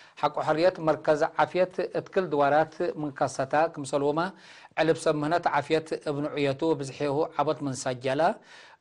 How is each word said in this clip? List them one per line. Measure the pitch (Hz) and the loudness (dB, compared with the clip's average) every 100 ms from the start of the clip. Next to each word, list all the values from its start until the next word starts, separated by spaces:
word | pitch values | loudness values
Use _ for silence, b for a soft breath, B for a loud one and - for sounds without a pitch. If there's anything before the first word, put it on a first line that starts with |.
| B B | B B
حق | 151 151 | -2 0
حرية | 135 156 180 175 | 0 2 2 2
مركز | 156 147 - 151 | 0 2 2 2
عافية | 160 - 151 180 185 - | 2 0 0 2 0 -2
اتكل | 180 165 - 202 185 | -4 -6 -4 -2 0
دوارات | 147 139 147 160 - 175 160 | 2 4 4 2 -2 -4 -4
من | 151 | -6
كاستا | 139 135 - 135 147 160 | -4 -4 -2 -2 0 0
كمسل | 160 131 147 | -2 -4 -2
هما | 143 151 185 - B B B - | 0 0 -2 -6 B B B 0
علب | 160 156 | 0 2
سمهنة | 165 151 147 170 - | 0 0 0 0 0
عافية | 147 139 160 156 - - | 0 0 0 -2 -6 -4
ابن | 143 147 | -4 -4
عيتو | 135 143 135 165 | -2 -2 2 0
بزحيه | 147 135 - 147 139 160 - | 0 -2 -4 -2 0 0 0
عبط | 143 147 | -2 -2
من | 143 | -4
سجلة | 127 135 127 131 139 170 226 B B B B | -4 -6 -4 -2 0 0 0 B B B B